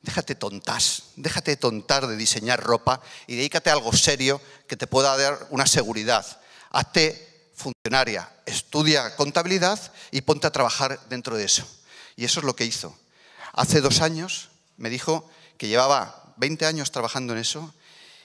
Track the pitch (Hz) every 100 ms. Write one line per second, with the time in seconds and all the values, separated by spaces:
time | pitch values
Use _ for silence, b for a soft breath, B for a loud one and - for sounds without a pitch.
0 | - - - - 104 101 - 120 - -
1 | - - 151 185 165 143 127 110 - 139
2 | 131 107 110 117 110 123 117 117 - 131
3 | B B B 120 139 - - 151 113 104
4 | - 139 131 139 B B _ 127 - 131
5 | 139 135 139 143 - 135 135 - 110 110
6 | 107 117 - - B B B - - 175
7 | 156 - - _ _ - 139 120 113 131
8 | 123 101 87 - - - - 151 156 151
9 | 117 - 143 156 170 190 180 214 - B
10 | B 135 131 151 156 135 120 - 135 139
11 | - 127 123 113 101 - - - B B
12 | B - 120 - 147 117 117 - 82 -
13 | _ B B B B - 123 156 135 156
14 | 160 160 180 - - _ _ _ 113 123
15 | - 160 - B B _ 107 113 135 139
16 | 95 - - - 131 156 160 160 135 135
17 | 113 135 127 113 113 147 160 _ B B
18 | B B